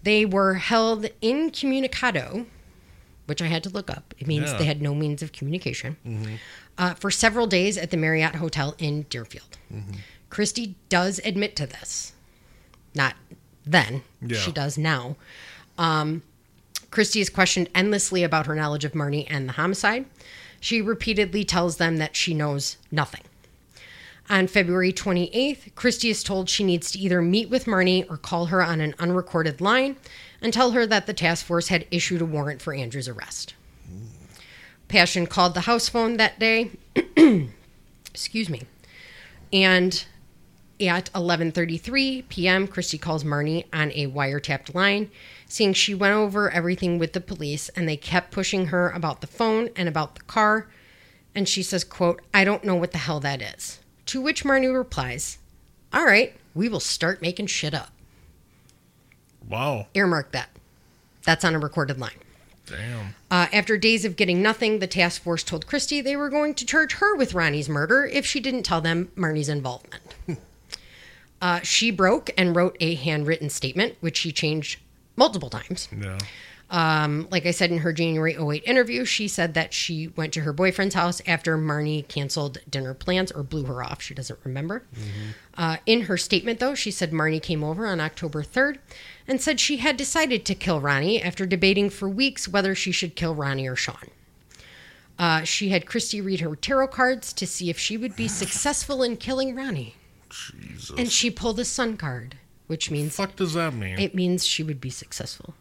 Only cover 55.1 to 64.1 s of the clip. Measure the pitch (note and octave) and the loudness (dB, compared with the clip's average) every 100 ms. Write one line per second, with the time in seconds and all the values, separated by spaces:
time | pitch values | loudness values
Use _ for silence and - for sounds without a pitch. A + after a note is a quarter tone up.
55.1 | B2 - - - - _ _ _ B3+ E4 | -4 -8 -10 -20 -20 _ _ _ 2 6
56.1 | G3+ A#3+ - _ D#3 A3+ G3 - - E3 | 6 4 -2 _ -2 0 0 -4 -2 -2
57.1 | D3 D#3+ F3+ G3+ - D3+ D3 - - - | 0 -4 -4 -4 -2 -2 -4 -8 -18 -20
58.1 | _ - _ _ _ _ _ _ _ _ | _ -20 _ _ _ _ _ _ _ _
59.1 | _ _ _ A2 G#2 C#3 B2+ G2 G3 F#3+ | _ _ _ -10 -4 -2 -4 -4 2 4
60.1 | E3 C#3 C3 - - _ _ _ _ _ | 2 0 -6 -8 -14 _ _ _ _ _
61.1 | _ - D#3+ F3+ D#3+ D3+ E3+ C#3+ B2+ A#2 | _ 2 4 4 2 0 0 -2 -2 -6
62.1 | - - - _ _ - - A2 A#2+ G2+ | -10 -20 -20 _ _ -14 -10 -8 -6 -8
63.1 | - _ F#3 E3+ G#3 G3+ G#3 A3 A3+ G3 | -12 _ 2 4 4 2 2 4 2 0